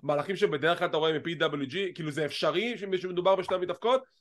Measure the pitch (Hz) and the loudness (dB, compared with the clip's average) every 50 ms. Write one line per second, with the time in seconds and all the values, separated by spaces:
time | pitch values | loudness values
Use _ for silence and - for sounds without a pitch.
0 | - 143 147 147 143 190 196 175 208 185 151 143 135 160 175 170 180 170 160 156 | -2 -2 0 0 0 -2 -2 0 2 2 2 2 2 2 2 2 0 0 0 2
1 | 156 160 160 147 123 165 170 147 165 156 147 143 139 127 131 190 196 180 175 - | 2 2 2 0 -2 -4 -2 0 0 0 0 -2 -4 -4 -4 -4 -4 -4 -6 -6
2 | 160 156 139 160 151 143 - - 180 156 151 180 220 240 240 175 202 196 185 180 | -6 -6 -4 -2 -2 -2 -2 -2 0 0 2 2 0 -2 -2 -6 -4 -4 -4 -4
3 | - 185 180 175 175 190 190 185 180 - - 175 180 175 175 - - 226 254 262 | -4 -4 -4 0 2 4 4 4 2 0 -2 -2 -2 -2 -4 -2 2 2 2 2
4 | 262 - _ _ | 2 -2 _ _